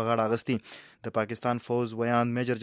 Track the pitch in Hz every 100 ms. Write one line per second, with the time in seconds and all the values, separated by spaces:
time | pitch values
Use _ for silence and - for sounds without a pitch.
0 | 113 117 110 113 - 113 - - - -
1 | 117 113 107 117 123 120 - 120 120 113
2 | 117 120 120 120 123 117